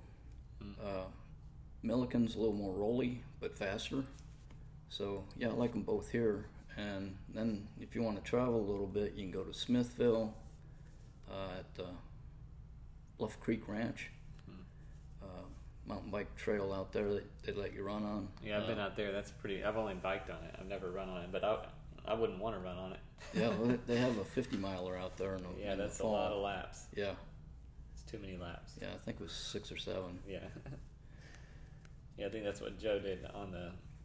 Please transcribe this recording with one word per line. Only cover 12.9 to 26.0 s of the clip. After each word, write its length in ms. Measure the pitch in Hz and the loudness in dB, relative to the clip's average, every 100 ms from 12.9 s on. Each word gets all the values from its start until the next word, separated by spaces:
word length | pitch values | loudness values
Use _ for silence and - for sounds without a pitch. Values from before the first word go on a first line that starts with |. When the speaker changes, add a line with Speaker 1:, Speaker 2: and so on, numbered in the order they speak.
| - - - | -12 -14 -2
Speaker 2:
Bluff 220 | 107 - | -2 0
Creek 280 | - 110 - | 2 2 2
Ranch. 420 | 104 120 - - - - - - | 0 0 -2 -8 -10 -12 -12 -12
Speaker 1:
Hmm. 160 | 92 - - - - - - | -12 -12 -12 -12 -12 -12 -12
Speaker 2:
Uh, 220 | 98 90 95 - - - - | -10 -10 -10 -10 -12 -10 -6
mountain 260 | 107 107 | -4 -2
bike 220 | 101 95 - | -2 -2 0
trail 360 | - 104 98 | 4 4 4
out 220 | 98 95 | 2 2
there 160 | 107 104 | 2 4
that 300 | 101 - - | 4 0 -4
they 80 | - | -2
let 220 | 101 95 | 0 -2
you 100 | 101 | -2
run 200 | 98 104 | 0 0
on. 260 | 104 104 98 - | 2 0 -2 -4
Speaker 1:
Yeah, 180 | 107 104 | 0 2
I've 60 | 104 | 4
been 120 | 110 | 2
Speaker 2:
Uh, 40 | 98 | 2
Speaker 1:
out 100 | 113 | 2
there. 160 | 101 | 2
That's 200 | 98 104 | 0 -2
pretty, 320 | - 107 95 | -4 -2 2
I've 120 | 101 110 | 2 2
only 180 | 104 92 | 2 0
biked 340 | 95 101 - | 2 0 -2
on 120 | 82 | -6
it. 120 | 82 - | -6 -8
I've 80 | 95 | -4
never 240 | 98 90 | -2 0
run 180 | 95 95 | -2 -2
on 140 | 90 | -2
it, 80 | 87 | -2
but 120 | 92 | 4
I, 240 | 101 113 - - - - - | 4 4 0 -10 -12 -6 0
I 80 | |
wouldn't 260 | 113 110 92 | 4 4 2
wanna 200 | 113 98 | 0 0
run 180 | 90 90 | -2 -4
on 160 | 92 | -4
it. 60 | 95 - | -6 -10
<laughs> 40 | - - | -12 -2
Speaker 2:
Yeah, 160 | - 113 | 4 6
well, 180 | 101 120 | 6 6
they, 80 | 120 - 120 | 4 4 6
they 20 | |
have 200 | 127 110 | 6 4
a 80 | 95 | 2
fifty 320 | 131 123 98 | 0 2 0
miler 380 | 98 92 90 92 | 0 0 0 -2
out 180 | 92 - | -2 0
there 180 | 95 95 | 0 0
in 80 | |
the, 60 | 90 92 | -2 -2
Speaker 1:
Yeah, 120 | 101 | 0
Speaker 2:
in 40 | 95 | 2
the 60 | 101 | 0
Speaker 1:
that's 140 | |
a 40 | - | 2